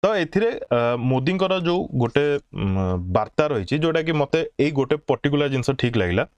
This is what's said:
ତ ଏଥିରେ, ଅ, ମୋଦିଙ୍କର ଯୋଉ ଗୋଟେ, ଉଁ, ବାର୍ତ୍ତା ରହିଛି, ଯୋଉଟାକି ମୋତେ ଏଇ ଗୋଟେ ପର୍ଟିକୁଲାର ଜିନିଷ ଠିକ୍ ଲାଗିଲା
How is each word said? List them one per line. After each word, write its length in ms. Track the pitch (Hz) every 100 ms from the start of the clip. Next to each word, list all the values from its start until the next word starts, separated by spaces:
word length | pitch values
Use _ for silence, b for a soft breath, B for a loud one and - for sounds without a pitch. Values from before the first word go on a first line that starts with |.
ତ 40 | 196
ଏଥିରେ, 440 | 214 160 196 226
ଅ, 460 | 262 - 120 120 123
ମୋଦିଙ୍କର 600 | 123 131 131 185 190 185
ଯୋଉ 300 | 170 175 -
ଗୋଟେ, 420 | 135 117 143 147 143
ଉଁ, 600 | - 95 98 95 95 92
ବାର୍ତ୍ତା 480 | 90 90 107 - 151
ରହିଛି, 320 | 131 92 147
ଯୋଉଟାକି 340 | 165 160 160
ମୋତେ 280 | 156 143 165 151 _
ଏଇ 120 | 143
ଗୋଟେ 260 | 143 131 151
ପର୍ଟିକୁଲାର 520 | - 127 143 143 147
ଜିନିଷ 220 | 135 120
ଠିକ୍ 260 | 131 123 117
ଲାଗିଲା 280 | 92 90 -